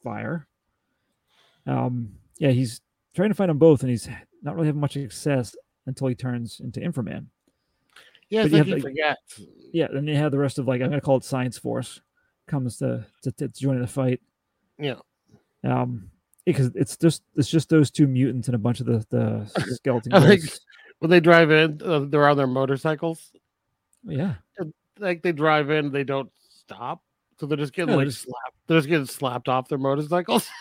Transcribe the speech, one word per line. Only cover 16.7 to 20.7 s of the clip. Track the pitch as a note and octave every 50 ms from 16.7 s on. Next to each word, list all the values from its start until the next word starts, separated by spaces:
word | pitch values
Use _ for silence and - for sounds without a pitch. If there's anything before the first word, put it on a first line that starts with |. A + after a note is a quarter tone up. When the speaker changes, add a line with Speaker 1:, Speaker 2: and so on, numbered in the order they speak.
| -
Speaker 1:
it's | - C#3 - -
just, | - E3+ E3 - - _ _ -
it's | - - -
just | - D#3+ - -
those | D#3+ D#3 C#3+ -
two | - - D3+
mutants | C3+ C3 B2+ C3+ A#2+ B2+ B2 A2 C3
and | B2
a | A2
bunch | G#2 A#2+ A#2 -
of | B2
the, | A#2 A#2 A2 A2 -
the | B2 A#2+ A2+ A2 A2 A2 G#2+
Speaker 2:
<laughs> | - - F#3 B2 G#2+ B2
Speaker 1:
skeleton | - - C3+ B2 A#2 - A#2 G3+
Speaker 2:
I | F#3
like | B2+ E3 G#3 F3
Speaker 1:
ghosts. | D#3 C#3 - - _ _